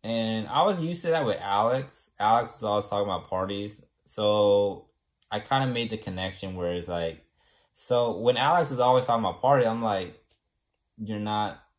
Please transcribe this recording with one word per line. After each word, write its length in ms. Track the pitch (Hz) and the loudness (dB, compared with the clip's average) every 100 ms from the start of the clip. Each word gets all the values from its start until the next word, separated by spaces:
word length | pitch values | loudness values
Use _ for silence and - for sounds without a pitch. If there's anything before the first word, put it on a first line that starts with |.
And 420 | 113 113 113 110 107 | -4 -2 -2 -4 -2
I 160 | 139 | 2
was 200 | 190 185 | 2 0
used 160 | 160 170 | -4 -4
to 60 | 170 | -2
that 160 | 160 | 0
with 140 | 131 98 | 0 -2
Alex. 720 | 98 101 113 127 135 - - _ | 0 2 2 0 -4 -16 -20 _
Alex 340 | 104 117 117 | 2 4 2
was 100 | - | -6
always 240 | 110 104 101 | -2 0 0
talking 200 | 101 101 | -2 -2
about 200 | 90 - | -4 -4
parties. 520 | 92 95 101 104 - _ _ | -4 -4 -6 -8 -12 _ _
So 880 | - - 104 104 104 101 101 90 - _ _ _ _ | -14 0 2 4 6 6 2 -4 -16 _ _ _ _
I 100 | 107 | -8
kinda 260 | - 135 131 | -2 0 0
made 220 | 117 117 | -2 -4
the 80 | 110 | -6
connection 600 | - 92 92 92 95 92 | -8 -8 -8 -8 -10 -6
where 180 | 87 | -4
it's 140 | 87 85 | -4 -6
like, 360 | 87 82 78 _ _ _ _ _ | -4 -4 -8 _ _ _ _ _
so 460 | - - 123 120 90 | -20 -2 0 0 0
when 180 | 120 123 | 0 2
Alex 340 | 139 175 143 | 2 2 2
is 100 | 123 | 2
always 260 | 123 127 127 | 4 4 4
talking 180 | 117 | 0
about 160 | 101 87 | 0 0
parties, 260 | 131 139 113 | 2 4 4
I'm 160 | 113 | 0
like, 320 | 110 98 87 - _ _ _ _ _ _ _ - | -2 -2 -4 -14 _ _ _ _ _ _ _ -14
"You're 200 | 107 107 | -8 -6
not 460 | 104 104 104 - _ | -4 -2 -4 -8 _